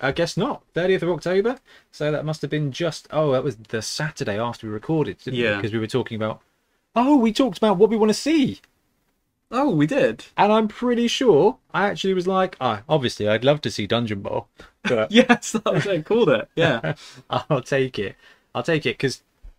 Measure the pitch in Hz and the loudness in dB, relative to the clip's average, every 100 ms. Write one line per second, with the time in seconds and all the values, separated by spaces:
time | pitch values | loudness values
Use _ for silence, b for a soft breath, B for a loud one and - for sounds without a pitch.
0 | 131 139 170 - 269 - _ 160 185 185 | -2 -2 -2 -2 -4 -6 _ -4 0 0
1 | 165 170 170 190 220 262 b b b - | -2 -4 -2 0 0 -4 b b b -6
2 | 151 147 147 156 143 151 147 127 170 - | -2 -2 -4 -6 -4 -2 -2 -4 -6 -6
3 | - 147 156 127 139 110 110 113 - - | -4 0 2 0 -2 -6 -8 -8 -6 -6
4 | 156 - 123 101 120 - 110 107 - 160 | -6 -6 -6 -4 -4 -6 -10 -8 -2 -2
5 | 123 90 - 123 117 101 107 110 110 127 | -2 -6 -6 -2 0 0 -2 -2 -2 -2
6 | 110 110 110 - _ _ _ _ _ 226 | -2 -4 -6 -6 _ _ _ _ _ 0
7 | 254 294 226 214 262 175 220 180 202 220 | 4 4 4 2 0 2 2 4 4 4
8 | 214 214 285 320 247 - _ _ _ _ | 2 2 0 2 2 -2 _ _ _ _
9 | _ _ _ _ - 233 285 156 147 277 | _ _ _ _ -6 -2 0 2 2 2
10 | 123 113 - - 202 220 220 - 247 233 | 0 0 -6 2 4 4 0 -2 -2 0
11 | 240 - 254 147 196 - _ 160 202 170 | 0 2 4 6 4 0 _ -2 -2 -2
12 | 190 185 175 190 185 - 127 104 - 156 | -2 -2 0 0 0 -2 -4 -2 -2 0
13 | 120 - 104 110 127 147 117 - 101 113 | 0 -2 0 2 2 0 -2 -6 -2 0
14 | 117 101 98 - - B B _ - 120 | 0 -4 -6 -6 -8 B B _ -2 0
15 | 107 220 247 233 - 220 214 - 202 175 | 4 4 4 2 -2 -4 -2 -2 0 -2
16 | 156 226 185 113 - - 170 117 156 - | 0 2 2 2 -2 -2 0 0 -4 -8
17 | B 135 - 123 - 143 - 139 131 110 | B -20 -6 -6 -2 -4 0 -2 -2 -4
18 | 98 - b b b 123 123 160 131 - | -8 -10 b b b -6 -2 -2 -2 -2
19 | 135 - _ _ - | -4 -4 _ _ -20